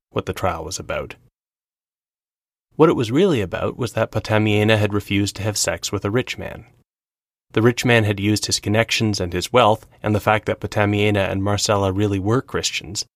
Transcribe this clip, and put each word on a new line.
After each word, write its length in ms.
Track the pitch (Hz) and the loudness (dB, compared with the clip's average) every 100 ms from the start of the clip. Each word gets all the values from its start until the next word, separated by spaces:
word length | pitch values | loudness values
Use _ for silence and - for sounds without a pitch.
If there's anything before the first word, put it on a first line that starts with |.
| _ | _
what 160 | 107 95 | -6 -6
the 80 | |
trial 320 | 87 95 82 80 | -4 -4 -4 -8
was 140 | - | -10
about. 340 | - 76 - - _ _ _ _ _ _ _ _ _ _ _ _ _ _ _ - | -8 -8 -8 -14 _ _ _ _ _ _ _ _ _ _ _ _ _ _ _ 2
What 140 | 160 | 2
it 60 | 120 | 2
was 160 | 110 | 0
really 280 | 135 196 127 | 0 2 0
about 380 | 90 87 85 - | -2 -4 -6 -4
was 160 | - | -6
that 180 | 110 110 | -4 -4
Potamiena 680 | 107 - 107 107 104 107 107 | -4 -2 0 2 2 2 2
had 180 | 104 101 | 2 -2
refused 400 | - 101 101 - | -2 0 -2 -4
to 80 | |
have 160 | 104 98 | -6 -4
sex 320 | - 85 - | -4 -4 -6
with 120 | 98 101 | -4 -2
a 40 | |
rich 300 | 120 120 - | -2 -4 -8
man. 260 | 87 - - _ _ _ _ _ _ _ _ | -12 -14 -18 _ _ _ _ _ _ _ _
The 100 | 113 | 2
rich 240 | 117 120 127 | 2 4 4
man 180 | 117 | 4
had 160 | 107 98 | 4 0
used 280 | 101 104 - | 0 0 -2
his 120 | - | -4
connections 640 | 104 107 113 - 110 98 | 0 0 0 0 0 -2
and 100 | 90 | -4
his 220 | 90 - | -4 0
wealth, 320 | 123 107 107 - _ | 4 6 4 -2 _
and 140 | 107 101 | -2 0
the 40 | |
fact 280 | 110 107 - | 2 0 0
that 120 | 107 | -4
Potamiena 680 | 104 107 101 104 104 104 92 | -2 0 2 2 2 2 0
and 140 | 98 | -2
Marcella 480 | 101 101 - 101 98 | -2 0 0 2 2
really 260 | 95 104 98 | 0 0 0
were 240 | 98 123 | 0 0
Christians, 640 | - 87 - - - 101 - | -2 -4 -4 -6 -8 -10 -10